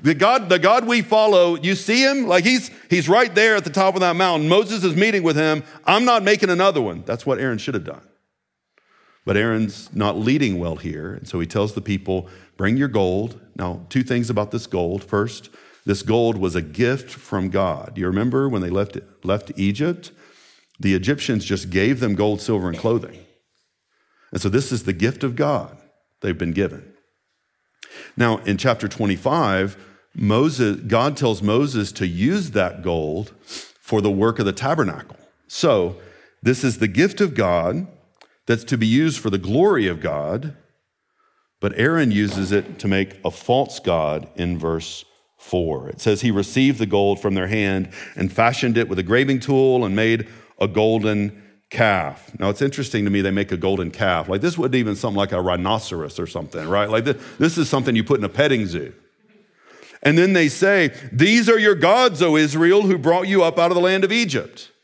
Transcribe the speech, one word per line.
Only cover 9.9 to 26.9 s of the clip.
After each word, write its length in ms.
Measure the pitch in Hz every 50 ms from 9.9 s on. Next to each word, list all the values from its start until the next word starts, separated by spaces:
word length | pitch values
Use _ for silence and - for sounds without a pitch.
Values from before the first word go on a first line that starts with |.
| -
not 240 | 90 104 104 87
leading 400 | 90 110 117 135 151 143 113 95
well 200 | 87 87 85 80
here, 360 | 78 - 85 78 76 76 92 -
and 140 | - -
so 140 | - - 87
he 40 | 85
tells 280 | 82 - 107 101 104 104
the 80 | 107
people, 480 | 95 - 101 95 - 95 92 92 87 - - - - _ _
"Bring 220 | - 95 101 117
your 100 | 131 139
gold." 520 | 139 117 107 98 90 90 98 107 117 113 - - _ _
Now, 300 | - 95 90 87 85 - -
two 120 | - 131
things 280 | 127 127 127 120 120 113
about 220 | 120 101 104 104
this 140 | - 120 -
gold. 380 | - - 92 87 85 92 101 -
First, 460 | - - 101 104 120 113 - - - - - - - - _ _
this 160 | - 101 95
gold 360 | - - 110 120 117 117 110
was 180 | 101 92 92 82
a 60 | 90
gift 500 | 82 76 76 98 123 120 131 139 - -
from 380 | - - - - - 98 90 95
God. 480 | 92 98 95 92 78 69 - - -
You 100 | 104 92
remember 400 | 90 92 98 110 123 123 131 139
when 140 | 139 123 101
they 80 | 90 87
left, 280 | 90 98 101 101 - - - - _ _ -
left 280 | 92 98 107 - - -
Egypt? 540 | - 98 98 101 107 147 170 175 175 - - _ _ - - _ _ _ _ _ _ _ _ _ _
The 160 | - 98 95
Egyptians 480 | 92 92 113 147 139 - - 123 104 95
just 260 | - 101 92 - 92
gave 300 | 87 92 98 120 139 120
them 160 | 127 113 101
gold, 260 | 90 104 107 104 101
silver, 280 | - - 113 101 90 90
and 80 | 85
clothing. 420 | 82 - 117 117 - - - - - - _ _ _ _ _ _ _ _ _ _ _ _ _ _ _ _ _ _ _ _ _
And 100 | - -
so 60 | -
this 240 | 101 98 127 139 -
is 120 | 131 110 -
the 100 | - 95
gift 320 | 85 92 117 139 - -
of 100 | 135 120
God 420 | 117 147 143 147 107 80 - - - _ _ _ _ _ _ _ _
they've 160 | - 101 87
been 160 | 78 90 85 82
given. 400 | 95 98 87 - 71 - -